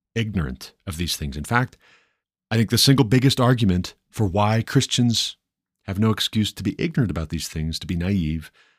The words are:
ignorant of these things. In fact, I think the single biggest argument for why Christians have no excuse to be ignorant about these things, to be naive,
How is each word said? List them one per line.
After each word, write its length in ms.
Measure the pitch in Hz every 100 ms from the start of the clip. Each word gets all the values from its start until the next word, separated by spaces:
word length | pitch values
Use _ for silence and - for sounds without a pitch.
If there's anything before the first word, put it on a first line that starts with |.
| _
ignorant 580 | 117 110 98 71 64 - _ -
of 100 | 78
these 200 | 85 -
things. 200 | 73 76
In 80 |
fact, 320 | 73 120 127 _ _ _ _ _ _ _ -
I 60 | 113
think 140 | 107
the 80 | 113
single 260 | - 135
biggest 340 | 110 127 135 -
argument 560 | 123 123 107 90 - - _
for 160 | - 101
why 360 | 98 104 110
Christians 720 | 110 135 - - 120 113 - - _ _ _ _
have 160 | - 95
no 120 | 110
excuse 420 | 104 - 110 104
to 80 | -
be 120 | 104 -
ignorant 320 | 170 160 104
about 180 | 82 80
these 180 | 80 -
things, 320 | 80 80 78
to 60 | -
be 80 |
naive, 560 | 85 90 101 78 80 78 _ _